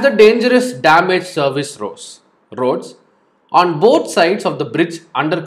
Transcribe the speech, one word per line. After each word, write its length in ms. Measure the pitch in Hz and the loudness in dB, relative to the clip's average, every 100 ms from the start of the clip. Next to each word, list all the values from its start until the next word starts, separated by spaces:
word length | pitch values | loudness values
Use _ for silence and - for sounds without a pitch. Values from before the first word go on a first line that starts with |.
| 269 | 2
the 60 | 214 | 6
dangerous 440 | 214 240 247 247 247 - 156 | 6 4 2 0 0 -2 2
damage 380 | 165 185 185 - 160 | 4 2 -2 -4 -4
surface 360 | 139 135 135 - | -2 -4 -8 -10
roads, 220 | 104 - - - _ _ _ 107 | -12 -12 -20 -20 _ _ _ -4
roads 260 | 127 123 - - _ _ _ _ _ 160 | -4 -4 -8 -20 _ _ _ _ _ 0
on 60 | 180 151 214 | 0 2 2
both 200 | 311 - - | 2 0 0
sides 280 | 170 208 180 | 0 0 -4
of 40 | 143 | -6
the 60 | 135 151 | -4 -2
bridge 220 | 170 - - 131 | -4 -6 -8 -6
under 180 | 156 175 | -4 -4